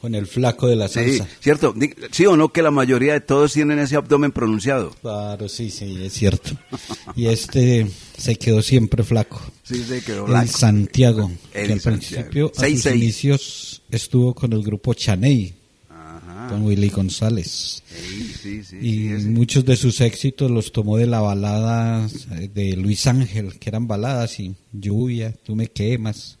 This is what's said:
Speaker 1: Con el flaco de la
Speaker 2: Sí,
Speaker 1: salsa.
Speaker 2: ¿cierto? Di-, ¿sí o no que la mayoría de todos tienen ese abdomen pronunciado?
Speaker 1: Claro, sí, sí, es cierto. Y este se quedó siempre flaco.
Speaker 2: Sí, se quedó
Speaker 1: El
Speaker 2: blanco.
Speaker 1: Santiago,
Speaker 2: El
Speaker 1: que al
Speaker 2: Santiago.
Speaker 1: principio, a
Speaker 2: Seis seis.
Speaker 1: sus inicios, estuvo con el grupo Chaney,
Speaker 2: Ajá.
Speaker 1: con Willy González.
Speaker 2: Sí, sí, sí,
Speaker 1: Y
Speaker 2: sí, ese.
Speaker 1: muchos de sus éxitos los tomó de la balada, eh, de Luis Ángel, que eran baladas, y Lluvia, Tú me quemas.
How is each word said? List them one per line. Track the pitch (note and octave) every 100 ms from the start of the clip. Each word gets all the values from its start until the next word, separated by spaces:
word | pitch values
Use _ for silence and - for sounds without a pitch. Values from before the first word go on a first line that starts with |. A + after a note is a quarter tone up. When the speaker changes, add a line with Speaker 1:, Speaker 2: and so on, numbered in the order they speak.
Speaker 1:
Con | A#2
el | A2 G2+
flaco | - B2 A#2 B2
de | A#2
la | G2+
Speaker 2:
Sí, | - A#2 C3+
Speaker 1:
salsa. | F#2+ -
Speaker 2:
¿cierto? | C3+ D3 D3
Di-, | A2 D3+ - A#2+
¿sí | - F#3+
o | E3
no | D#3
que | -
la | D#3+
mayoría | C#3+ B2+ B2+ C3+
de | D3
todos | - C#3 D3
tienen | D3 D3 D3
ese | C#3+ D3
abdomen | - C#3+ D3
pronunciado? | C#3 A2+ A2 G#2+ C3+ F2 -
Speaker 1:
Claro, | A#2+ G#2 G#2 G#2 G#2
sí, | - A2+
sí, | - G2+ F#2
es | F#2+
cierto. | - G#2 F#2 - D3 _ - - - - -
Y | A#2
este | A2+ - C3+ B2 A#2+ G#2+ F#2 - -
se | - A2+
quedó | - G#2+
siempre | A2 C3 A2 -
flaco. | G#2+ A2+ G#2 - - -
Speaker 2:
Sí, | - B2
se | A#2 B2+
quedó | A2+ G#2 G#2
Speaker 1:
El |
Speaker 2:
blanco. | A#2+ A#2
Speaker 1:
Santiago, | - A2+ G#2 G2+ - B2 A2 G2+ F2 -
Speaker 2:
El | G2+ G#2
Speaker 1:
que |
al | G#2+
Speaker 2:
Santiago. | A#2+ A2 - - -
Speaker 1:
principio, | C#3+ D3+ -
a |
Speaker 2:
Seis | C3+ C#3
seis. | C#3+
Speaker 1:
sus | A#2+
inicios, | A#2 G#2+ C#3 C#3+ - - - - _
estuvo | A#2 - C3 B2 A#2+
con | C3
el | A2+
grupo | G#2+ G#2 -
Chaney, | A2+ - F#2+ A#2+ C3+ F#2 F2 _ _ _
Speaker 2:
Ajá. | D#2+ D#2+ E2 F2 F2+ B2
Speaker 1:
con | G#2
Willy | G#2+ G2+ G2+
González. | G2+ F#2+ - A2 A#2 E2+ - - - _
Speaker 2:
Sí, | E2 F2 G2 A#2 -
sí, | G2+ G#2
sí, | G2 F#2
Speaker 1:
Y | A#2
Speaker 2:
sí, | G#2+ G#2+
ese. | G#2 G#2
Speaker 1:
muchos | A2+ A#2 C#3+ B2+
de | B2+
sus | B2+ -
éxitos | A#2+ - C3+ - C3+
los | A#2 G#2
tomó | - G#2+ G#2+
de | A#2+
la | A2+
balada, | G#2 G2+ G#2 G#2 A2+ A#2 A2+ A2+ A2 G#2+ -
eh, | E2 G2
de | G2+ G2 F#2
Luis | F#2+ G2+ C3+
Ángel, | B2+ B2 G2+ G2+ -
que | -
eran | A2 A#2
baladas, | G2+ A#2 C3 A#2 -
y | F#2+ F#2 _
Lluvia, | G#2+ G2+ G#2 B2+ A#2+ A2+ A2+
Tú | - G#2+
me | A2+
quemas. | - G#2 B2+ A2 G#2+ - -